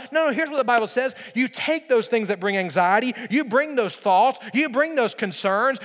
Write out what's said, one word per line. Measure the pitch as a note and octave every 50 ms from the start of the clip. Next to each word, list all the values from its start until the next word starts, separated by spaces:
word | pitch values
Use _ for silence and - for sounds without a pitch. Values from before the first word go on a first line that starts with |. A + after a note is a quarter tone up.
| - - C#4
No, | D#4 D#4+
no, | D4+ A#3+
here's | G#3 D#4+ D4+
what | D4+ C#4+
the | C4
Bible | A3 A#3+ A#3 A3
says. | G3+ - B3 B3+ C4 - - - - -
You | A3+ C4 -
take | - - - - D#4 D#4+ D#4 -
those | B3+ A3+ G#3+
things | - A#3+ A3+ A3 F#3
that | G3+ F3+
bring | F3 G3+ G3
anxiety, | G3 F#3 F3 C#3 F3+ F3 F3 G3 G#3+ B3 B3+ A3+ - B3 -
you | F#3+ C#4 D4+
bring | A#3+ G3 C4 D4 D#4 D4
those | B3+ A3 F#3 -
thoughts, | - - G#3 F#3+ G3 A3 C4 C4 - - A3 -
you | B3 D4+ D4+
bring | A3 C4 D4 D#4+ D#4+
those | C#4+ A#3+ G3+ -
concerns, | - A3+ F#3+ E3+ - - G3 F#3+ G3+ A#3 C4+ C4+ - -